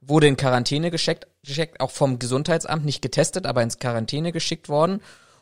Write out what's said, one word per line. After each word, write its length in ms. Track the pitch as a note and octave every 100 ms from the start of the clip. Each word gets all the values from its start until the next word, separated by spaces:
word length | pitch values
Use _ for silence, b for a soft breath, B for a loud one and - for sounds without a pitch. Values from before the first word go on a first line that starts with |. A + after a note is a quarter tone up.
wurde 260 | C3 D3+ D3
in 100 | C3
Quarantäne 540 | C3+ B2 A#2+ C#3+ E3+
geschickt, 360 | E3 - E3+ - _
geschickt, 360 | C#3+ C#3 D#3 -
auch 120 | C3
vom 280 | - C#3 B2
Gesundheitsamt, 640 | B2 B2+ D#3 E3 - D#3+
nicht 180 | D3 -
getestet, 440 | C3 - D#3+ F#3 C3
aber 180 | B2
ins 160 | A#2 -
Quarantäne 540 | B2+ A#2 A2 C#3+ E3+
geschickt 340 | D#3+ - D#3+ -
worden. 320 | D3 E3+ G3 b b b b